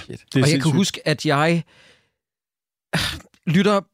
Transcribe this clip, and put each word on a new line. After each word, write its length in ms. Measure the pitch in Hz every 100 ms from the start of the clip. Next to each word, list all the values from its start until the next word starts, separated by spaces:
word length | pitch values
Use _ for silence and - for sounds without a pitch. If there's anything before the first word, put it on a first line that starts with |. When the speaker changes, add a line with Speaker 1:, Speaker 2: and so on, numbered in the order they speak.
Speaker 1:
Shit. 40 | -
Speaker 2:
det 80 | -
er 60 |
Speaker 3:
Og 160 | - 135
jeg 40 |
kan 60 | 135
Speaker 2:
sindssygt. 240 | - 160
Speaker 3:
huske, 340 | 147 196 - 156
at 180 | 151 151
jeg, 360 | 143 160 170 - _ - _ _ _ _ _ _ _ _ _ _ 165 - - - _ 175
lytter... 340 | 175 202 202 -